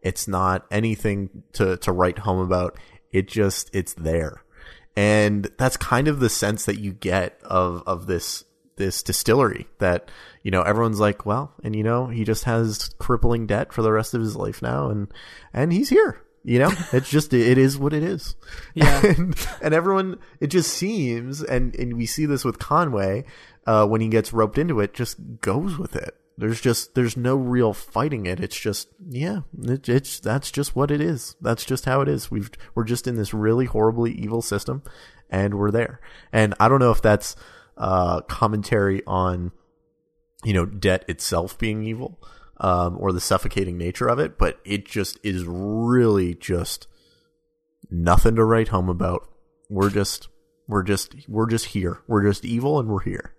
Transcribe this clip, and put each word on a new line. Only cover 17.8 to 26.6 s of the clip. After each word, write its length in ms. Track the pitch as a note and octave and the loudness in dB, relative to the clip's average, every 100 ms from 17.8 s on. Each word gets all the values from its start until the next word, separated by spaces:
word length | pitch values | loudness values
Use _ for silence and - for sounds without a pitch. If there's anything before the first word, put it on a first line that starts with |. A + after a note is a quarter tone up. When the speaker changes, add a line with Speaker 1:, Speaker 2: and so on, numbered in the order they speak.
| C#3 | -2
Speaker 1:
it 100 | D3+ | -2
is. 320 | E3 F3+ - - - - - | -2 -4 -8 -10 -12 -18 -12
Speaker 2:
Yeah. 280 | - - - | 4 6 8
Speaker 1:
<laughs> 40 | G#3+ | 6
And, 400 | D#3 F3+ D3 - - | 4 2 -2 -4 -4
and 140 | D3+ | 0
everyone, 440 | D#3 F3 G3 F#3+ F3+ - - | 2 2 0 0 -6 -14 -6
it 60 | D3 | 0
just 240 | F3 D#3+ | 0 0
seems, 680 | - F#3 A3 C3 A#2 B2 C#3+ | -2 -4 -2 -2 -2 -6 -10
and, 320 | D3+ B2+ B2+ - | -2 0 0 -2
and 200 | A#2+ A#2+ | -6 -4
we 100 | A2+ | -4
see 180 | - D3+ | -2 0
this 180 | C#3 | 0
with 140 | B2+ A2 | -2 -4
Conway, 640 | - D3+ E3+ A2+ F#2+ G2+ C#3+ - - _ - | 0 0 0 0 -2 -2 -6 -18 -20 _ 2
uh, 200 | A2 G#2 | 4 4
when 140 | A2 | 2
he 80 | A2 | 2
gets 240 | A2 G#2 | 0 0
roped 260 | A2+ A2 A#2 | 0 0 2
into 200 | E3 B2+ | 0 0
it, 140 | G2+ | -2
just 220 | - A#2+ - - A#2 | -4 -8 -8 -16 -8
goes 360 | - G#2 F#3+ D#3 | -2 -2 -2 -6
with 180 | - - | -6 -8
it. 180 | - - _ - | -10 -14 _ -6
There's 220 | G#2 A2+ | -4 0